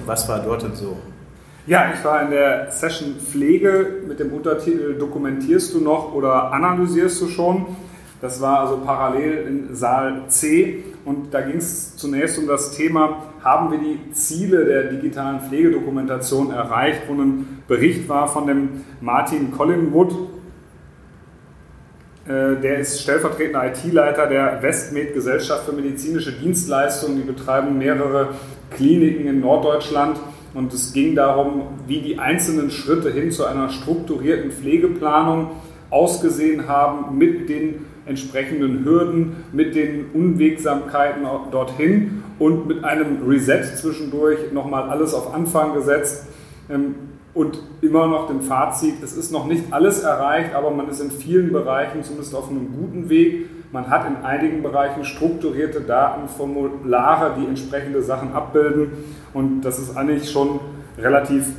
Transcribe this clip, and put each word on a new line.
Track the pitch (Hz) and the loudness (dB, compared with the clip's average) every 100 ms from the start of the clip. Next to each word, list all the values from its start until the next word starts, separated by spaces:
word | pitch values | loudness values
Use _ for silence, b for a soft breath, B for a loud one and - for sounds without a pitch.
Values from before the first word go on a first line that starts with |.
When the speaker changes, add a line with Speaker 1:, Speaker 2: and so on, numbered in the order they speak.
| 113 | -4
Speaker 1:
Was | 110 - | -4 -2
war | 107 | -2
dort | 107 113 | -2 -4
denn | 113 - | -4 -8
so? | 101 90 - - - B B B - | -8 -10 -14 -18 -20 B B B 0
Speaker 2:
Ja, | 175 170 | 2 2
ich | 160 151 | 0 0
war | 151 | 0
in | 143 | 2
der | 143 139 123 - | 4 4 2 -2
Session | - 160 - 147 135 | -4 -4 -4 -6 -6
Pflege | - 143 143 185 196 190 190 - 151 | -4 2 4 6 6 4 2 -4 -8
mit | 143 | -6
dem | 151 | -4
Untertitel | 147 165 151 170 160 147 143 | -4 -2 0 0 0 -2 -4
Dokumentierst | 143 147 139 135 135 180 - | -4 -4 -4 -2 2 2 2
du | 165 | 0
noch | 151 160 156 | 2 2 0
oder | 143 135 131 - | 0 2 2 2
analysierst | 139 175 180 180 160 180 - | 0 2 2 2 2 2 2
du | 170 | -2
schon? | 175 175 190 185 B B B B - | 0 2 2 -2 B B B B -12
Das | 127 123 | -10 -2
war | 135 139 | 2 2
also | 135 131 | 2 0
parallel | 131 135 131 131 156 156 135 | -2 0 0 0 0 -2 -2
in | 139 131 120 | -4 -6 -2
Saal | 120 131 135 135 - | 2 2 0 -4 -2
C | - 151 160 190 - B B 143 | 0 4 4 4 0 B B -6
und | 143 143 | -6 -4
da | 139 | -4
ging's | 131 160 170 - - - | -2 -4 -4 -6 -10 -10
zunächst | 143 139 156 160 | -4 -2 -2 -2
um | 151 | 0
das | 139 - - | 0 -2 -2
Thema, | 160 160 156 151 - - | 0 2 2 0 -12 -4
haben | 131 151 165 | 2 2 2
wir | 151 | -2
die | 151 143 - | -2 -4 -6
Ziele | - - 160 196 180 143 | -4 -2 -2 2 4 6
der | 135 131 | 4 0
digitalen | 135 147 - 135 135 | -2 -4 -4 -4 -6
Pflegedokumentation | 131 139 165 147 143 135 131 127 - 135 135 | -2 4 4 4 0 -2 -2 -4 0 0 0
erreicht, | 120 110 117 147 151 135 | -2 -2 2 2 0 -4
wo | |
ein | 143 135 135 - - - | 0 0 0 -4 -10 0
Bericht | 120 151 175 - | 4 4 2 0
war | 143 147 | 0 0
von | 151 143 | 0 0
dem | 139 139 135 B - | 2 0 -4 B -10
Martin | 120 127 147 151 131 | 0 0 2 0 -2
Collingwood, | - 151 175 156 151 180 - - - - - - - - - - - - - - - - - - - - - - | 0 2 2 4 4 4 2 -8 -12 -18 -20 -20 -20 -20 -20 -20 -20 -20 -20 -20 -20 -20 -20 -20 -20 -20 -18 -4
äh, | 135 135 135 | 0 2 2
der | 135 139 | 2 0
ist | 139 - | -2 -4
stellvertretender | - 151 160 - 156 139 127 | 0 2 0 0 -2 0 -2
I-T-Leiter | - 165 165 147 143 143 | -4 2 4 4 4 2
der | 139 135 - | 4 2 2
Westmed | 139 156 - 143 147 | 0 0 -2 -4 -4
Gesellschaft | 143 156 156 135 147 - | -2 0 0 0 -4 -2
für | |
medizinische | 143 139 131 151 165 143 | -4 -4 -4 -4 -4 -4
Dienstleistungen. | 120 160 175 - 135 143 - 147 135 | -4 -2 0 0 2 2 0 -2 -2
Die | |
betreiben | 131 131 - 135 143 135 | -4 -6 0 0 2 2
mehrere | 135 139 143 139 135 B B B - - | 2 2 2 2 0 B B B -12 2
Kliniken | 139 175 151 147 143 | 4 6 4 2 0
in | 135 | 2
Norddeutschland | 127 151 156 147 - 147 147 147 B B B 135 | 4 4 4 0 0 0 0 -2 B B B -6
und | 127 | -6
es | 127 - | -4 -4
ging | 135 156 | 0 2
darum, | 147 139 139 139 143 135 - 123 | 4 4 4 2 -2 -6 -8 -6
wie | 147 | -4
die | 143 - | -4 -2
einzelnen | 127 180 175 156 139 | 0 0 0 0 -2
Schritte | - 135 165 147 | -2 0 0 2
hin | 127 175 | 0 -2
zu | - 135 | 0 -2
einer | 135 131 | -2 -4
strukturierten | - 135 165 - 143 139 165 139 | -4 -4 -4 -2 -2 0 0 -2
Pflegeplanung | - 135 165 175 170 151 151 165 165 160 B B B - | -6 2 2 4 0 2 4 4 0 -2 B B B 0
ausgesehen | 139 175 - 165 143 156 151 131 | 4 4 2 0 2 2 0 0
haben | 143 147 143 135 135 | 2 2 0 -4 4
mit | 165 170 - | 4 4 -4
den | 151 156 151 B B - | -4 -4 -6 B B -10
entsprechenden | 135 135 131 135 156 135 127 135 | -8 -6 -4 -4 -2 0 0 2
Hürden, | 170 175 165 165 B B | 4 4 0 0 B B
mit | 135 160 156 | 0 0 0
den | 151 147 135 | -2 -4 -4
Unwegsamkeiten | 156 180 147 156 156 156 139 - 143 143 143 135 135 - | 0 2 4 4 2 0 -2 0 2 2 0 -4 -6 -4
dorthin | 127 127 127 160 208 - - - - | -4 -2 0 2 4 2 -4 -10 0
und | 151 165 147 | 2 2 0
mit | 160 | -2
einem | 151 151 147 139 123 | -2 0 0 -2 2
Reset | 139 127 - - - | 2 4 2 0 -6
zwischendurch | 160 147 147 143 151 151 - | -6 -4 -4 0 2 2 -2
nochmal | 139 135 135 131 | -6 -4 -4 -2
alles | 147 156 | -2 0
auf | 139 - | -2 -4
Anfang | 156 165 160 151 | -4 0 2 2
gesetzt, | 143 135 147 143 - B B B B - | 0 2 2 0 -6 B B B B -6
ähm, | 143 143 - - - - | -2 -2 -4 -12 -18 -6
und | 170 151 - - - | -2 -2 -4 -14 -2
immer | 156 160 160 | 2 4 4
noch | 156 - | 2 0
dem | 135 | -4
Fazit, | 135 131 147 - 156 - | -2 0 0 2 0 -2
es | - - | -6 -8
ist | - | -6
noch | 156 135 | -4 -2
nicht | 165 - | -2 0
alles | 143 196 - | 4 4 4
erreicht, | 156 131 139 160 160 143 | 0 0 2 0 0 -2
aber | 147 | -2
man | 143 147 | -2 -4
ist | 143 | -6
in | 143 | -8
vielen | 139 139 180 170 | -8 2 2 4
Bereichen | - 127 135 147 156 | 2 0 0 -2 -6
zumindest | 135 147 143 | -8 -10 -8
auf | 135 135 | -8 -6
einem | 135 120 | -6 -6
guten | 135 175 180 160 | -8 -8 -6 4
Weg. | 160 170 175 B B B | 6 6 4 B B B
Man | 127 127 | -10 0
hat | 156 156 | 0 0
in | 135 131 | -4 -4
einigen | 143 156 156 | -2 0 -2
Bereichen | 147 139 139 151 139 | -2 0 0 -2 -8
strukturierte | - 165 170 160 131 147 147 | -2 -2 0 -4 -2 -2 -4
Datenformulare, | 131 123 139 143 143 - 143 143 139 139 127 123 139 160 160 - | 0 2 2 0 -8 -8 -6 -4 -4 -4 0 2 4 4 2 -2
die | - | -4
entsprechende | 135 - 139 139 139 | -6 -6 -6 -4 -2
Sachen | 117 131 135 | -2 -4 -4
abbilden | 147 - 156 147 147 143 B B B B 135 | -6 0 4 4 2 0 B B B B -2
und | 135 135 | 0 0
das | 131 123 | -2 -4
ist | 127 131 | -6 -2
eigentlich | 143 147 147 | 0 0 0
schon | 143 143 143 - B B - | 0 0 -2 -8 B B -2
relativ | 117 139 139 139 135 | 4 4 4 0 0